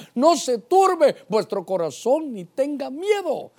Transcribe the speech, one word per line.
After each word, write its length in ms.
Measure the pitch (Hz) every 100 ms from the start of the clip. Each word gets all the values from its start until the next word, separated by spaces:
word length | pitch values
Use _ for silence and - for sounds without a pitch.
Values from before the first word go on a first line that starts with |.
| - 240
"No 200 | 311 320
se 220 | - 233
turbe 560 | - 370 381 339 277 - -
vuestro 360 | 214 165 196
corazón 720 | 170 185 160 - 226 302 311
ni 100 | 208
tenga 460 | 175 - 285 285 269
miedo. 600 | 277 392 415 349 196 117